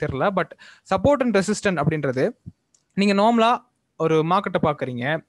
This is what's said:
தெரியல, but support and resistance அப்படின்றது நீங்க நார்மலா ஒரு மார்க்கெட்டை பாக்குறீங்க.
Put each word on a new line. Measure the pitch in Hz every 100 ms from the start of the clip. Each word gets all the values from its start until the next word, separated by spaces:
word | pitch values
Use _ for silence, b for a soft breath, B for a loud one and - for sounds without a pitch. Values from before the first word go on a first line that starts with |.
| 147
தெரியல, | 135 180 185
but | 165 - B B _ 190
support | 233 285
and | 247 196
resistance | 190 202 208 170
அப்படின்றது | 147 156 143 127 196 - - - _ _ _
நீங்க | - 202
நார்மலா | 196 214 233 226 247 - _ _ _
ஒரு | 160 160
மார்க்கெட்டை | 156 190 196 175
பாக்குறீங்க. | 160 143 - 123 127 160